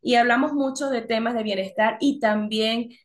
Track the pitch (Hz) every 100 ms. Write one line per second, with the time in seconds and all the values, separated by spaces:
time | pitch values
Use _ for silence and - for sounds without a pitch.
0 | - 240 240 240 302 285 269 262 277 247
1 | 226 226 233 240 214 196 190 - 214 -
2 | 285 277 220 214 214 214 220 233 233 -